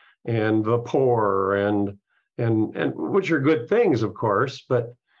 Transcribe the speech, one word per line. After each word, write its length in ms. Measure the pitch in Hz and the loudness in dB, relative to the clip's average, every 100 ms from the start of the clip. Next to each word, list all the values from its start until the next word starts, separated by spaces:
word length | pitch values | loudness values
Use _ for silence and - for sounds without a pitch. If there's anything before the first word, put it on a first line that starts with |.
| _ _ - | _ _ -4
and 400 | 117 107 110 107 | -2 2 0 2
the 140 | 120 | -2
poor, 720 | 120 143 131 120 104 98 95 98 | 0 0 2 2 2 2 0 0
and, 420 | 101 104 101 101 _ _ _ - | 0 0 -2 -6 _ _ _ -4
and, 380 | 117 110 107 - | 0 0 0 -2
and 180 | 147 | -4
which 380 | - 160 196 185 | -4 -2 -2 0
are 80 | 160 | 0
good 300 | 135 156 - | 2 0 0
things, 340 | 220 226 120 | 2 2 2
of 100 | 107 | -2
course, 520 | - 113 101 135 - - | -2 0 0 0 -6 -2
but, 260 | 127 117 - _ _ | -2 -2 -12 _ _